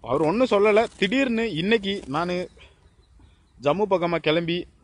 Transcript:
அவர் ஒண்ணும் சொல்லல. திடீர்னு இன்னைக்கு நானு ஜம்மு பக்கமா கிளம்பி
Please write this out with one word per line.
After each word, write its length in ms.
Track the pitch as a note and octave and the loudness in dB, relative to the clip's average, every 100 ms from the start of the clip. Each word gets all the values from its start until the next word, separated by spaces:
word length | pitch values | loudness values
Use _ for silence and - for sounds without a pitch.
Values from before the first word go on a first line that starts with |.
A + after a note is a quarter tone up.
அவர் 200 | A#2 C3+ | -2 0
ஒண்ணும் 260 | D#3 G#3 B3+ | 0 2 2
சொல்லல. 360 | G3+ G#3+ G#3 A3+ - | 4 4 4 0 -2
திடீர்னு 560 | G3+ B3+ C4+ A3+ A3+ | -2 0 0 -2 -4
இன்னைக்கு 480 | D#3 F#3 A#3 G3 G3+ - | -4 0 0 0 -6 -4
நானு 420 | C#3+ F3 F3+ F3+ - - _ _ _ _ _ - _ _ - | -4 -4 -4 -8 -14 -20 _ _ _ _ _ -20 _ _ -4
ஜம்மு 200 | C3 E3+ G#3 | -2 0 0
பக்கமா 260 | F#3 E3+ E3 | 0 0 0
கிளம்பி 520 | D#3 D#3+ E3+ F3 E3 _ | 2 0 0 -6 -8 _